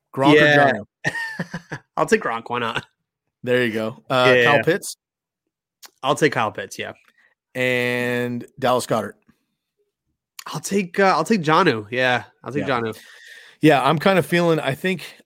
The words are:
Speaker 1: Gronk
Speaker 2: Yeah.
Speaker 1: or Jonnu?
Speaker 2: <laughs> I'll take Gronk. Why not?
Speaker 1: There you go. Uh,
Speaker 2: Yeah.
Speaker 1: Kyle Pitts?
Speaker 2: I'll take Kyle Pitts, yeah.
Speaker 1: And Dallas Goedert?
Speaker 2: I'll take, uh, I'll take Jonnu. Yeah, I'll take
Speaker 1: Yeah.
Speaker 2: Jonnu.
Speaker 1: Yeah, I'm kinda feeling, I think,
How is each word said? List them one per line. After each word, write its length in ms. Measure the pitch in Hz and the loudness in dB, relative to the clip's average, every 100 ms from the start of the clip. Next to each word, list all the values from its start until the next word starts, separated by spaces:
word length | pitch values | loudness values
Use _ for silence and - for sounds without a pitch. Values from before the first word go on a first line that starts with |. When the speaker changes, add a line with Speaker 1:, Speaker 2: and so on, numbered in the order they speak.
| _ | _
Speaker 1:
Gronk 220 | - 139 151 | -2 4 6
Speaker 2:
Yeah. 360 | 147 147 139 | 6 6 4
Speaker 1:
or 20 | |
Jonnu? 1040 | 123 - _ - 932 906 906 175 170 - - _ | 0 -8 _ -10 -8 -10 -10 -12 -12 -14 -18 _
Speaker 2:
<laughs> 120 | - | -4
I'll 80 | 160 | 0
take 160 | 220 | 0
Gronk. 220 | 131 117 - | 0 -8 -6
Why 120 | 120 | -6
not? 260 | 117 117 - _ _ _ _ _ | -4 -6 -10 _ _ _ _ _
Speaker 1:
There 220 | 123 123 120 | -2 0 0
you 60 | |
go. 320 | 110 110 131 - | -2 -6 -8 -4
Uh, 240 | 127 127 127 | 2 4 4
Speaker 2:
Yeah. 200 | 120 117 | 4 2
Speaker 1:
Kyle 80 | |
Pitts? 340 | 117 196 - - _ _ _ _ _ _ _ _ - _ | 2 -2 -4 -16 _ _ _ _ _ _ _ _ -20 _
Speaker 2:
I'll 120 | 131 147 | -2 2
take 180 | 156 | 0
Kyle 180 | 131 107 | 0 -4
Pitts, 260 | 104 98 - | -6 -12 -12
yeah. 160 | 101 - _ _ _ _ _ | -14 -14 _ _ _ _ _
Speaker 1:
And 920 | 127 127 123 123 123 123 123 123 120 - - | -6 -2 -2 -2 -4 -4 -4 -6 -8 -12 -6
Dallas 260 | 127 127 - | -2 0 -2
Goedert? 280 | 117 104 - _ _ _ _ _ _ _ _ _ _ _ - - | -4 -4 -12 _ _ _ _ _ _ _ _ _ _ _ -20 -14
Speaker 2:
I'll 120 | 156 | -12
take, 400 | - 196 175 - | -4 -4 -2 0
uh, 60 | 196 156 | 2 2
I'll 80 | |
take 180 | 160 220 | 0 0
Jonnu. 460 | 147 160 180 113 101 | 2 2 4 0 -4
Yeah, 360 | 120 127 120 - _ | -2 0 0 -4 _
I'll 80 | - | -10
take 160 | 139 - | -6 -4
Speaker 1:
Yeah. 120 | 123 | -4
Speaker 2:
Jonnu. 180 | 113 107 - - - - - _ | -4 -8 -16 -20 -20 -20 -20 _
Speaker 1:
Yeah, 220 | 151 139 | 4 4
I'm 140 | 131 160 | 4 2
kinda 240 | 202 190 | 2 2
feeling, 380 | 147 175 170 156 | 2 0 2 0
I 160 | 131 139 | -2 -4
think, 460 | 185 180 - - | -4 -6 -10 -14